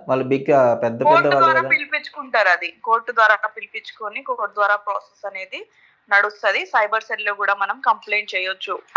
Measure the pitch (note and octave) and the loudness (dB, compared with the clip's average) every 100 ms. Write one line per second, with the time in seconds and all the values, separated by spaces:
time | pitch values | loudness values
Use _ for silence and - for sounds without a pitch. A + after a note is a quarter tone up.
0 | - C3 B2+ C3+ C3+ C#3 B2 A2+ A#2+ A#2 | -2 -2 0 -2 2 4 4 2 -2 0
1 | G3 E4 D4 - E4 D#4+ E4+ C#4+ D4 D4 | 4 4 4 4 4 2 0 -2 -2 -8
2 | D4 D4+ C4 A#3+ F#3+ F3 F3 - - A3+ | -8 -16 -4 0 2 2 -2 -8 -2 -2
3 | A#3+ A#3 G#3+ G#3 G#3+ A3+ G3+ A3 - - | 0 2 4 4 -2 -10 -16 -16 -16 -12
4 | G#3+ A3+ C4+ A#3+ G#3 G#3 G3+ G#3 G#3 G3+ | -12 -10 -8 -6 -6 0 0 0 -2 -8
5 | - _ G3+ G3 F#3+ D4 A4 _ _ _ | -8 _ -14 -12 -14 -14 -16 _ _ _
6 | - G3+ G#3 G#3 G#3+ G#3+ F#4 B3 G#3 A3 | 0 2 2 0 -2 -2 -2 0 0 -2
7 | G#3+ G#3+ G#3 G3+ G3 G3+ G3 A#3 C4 G#3+ | -6 -8 -6 -4 -2 -2 -4 -4 -2 -2
8 | G#3+ G#3 G#3 F#3+ F#3 F#3+ - F#3 - | -2 -4 -4 -6 -6 -8 -8 -10 0